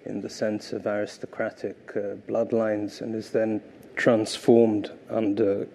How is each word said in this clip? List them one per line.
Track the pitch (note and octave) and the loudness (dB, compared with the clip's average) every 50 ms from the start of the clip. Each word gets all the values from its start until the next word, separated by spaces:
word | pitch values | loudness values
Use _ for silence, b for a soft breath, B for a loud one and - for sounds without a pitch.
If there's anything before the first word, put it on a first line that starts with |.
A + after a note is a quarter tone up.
| - | -10
in | - G#2 G#2+ | -8 -8 -6
the | G2 - | -8 -8
sense | - - A#2 G#2+ G#2+ G#2 - - | -6 -4 -2 -2 -2 -4 -6 -8
of | - G#2+ - | -8 -6 -4
aristocratic, | G#2+ G#2 G#2 G#2 G2+ - - - - - - A2+ G#2+ - - - G2+ F#2+ - - - - | -2 -2 -2 -4 -6 -8 -12 -14 -12 -6 -4 -4 -4 -4 -6 -10 -10 -10 -10 -18 -8 -6
uh, | G#2+ G2+ G2+ G#2 G2+ - | -6 -4 -4 -8 -10 -8
bloodlines | - A2+ A2+ A#2 A2 A#2+ A2+ A2 A2 G#2+ G#2 G#2 G2+ - - | -4 -2 -2 0 2 0 0 2 2 0 -2 -2 -6 -8 -8
and | A#2 A#2 A2 | -8 -6 -6
is | A2 G#2+ - | -6 -6 -2
then | - A#2+ A2 A2 G#2+ G#2 - - - - - - - | 0 0 0 2 0 -4 -6 -10 -20 -20 -20 -12 -6
transformed | - - C3+ A#2+ A2 A2 - - - - - A#2+ A#2 A#2 A2+ G#2+ G#2 F#2+ - - - - - | 2 4 4 4 4 2 -2 -4 0 6 8 8 8 8 6 4 0 -2 -6 -12 -16 -12 -6
under | - A2+ A2 G2+ G2+ G#2+ A2 G2 G2+ G2+ - - | -4 -2 0 0 0 2 2 2 0 -2 -4 -8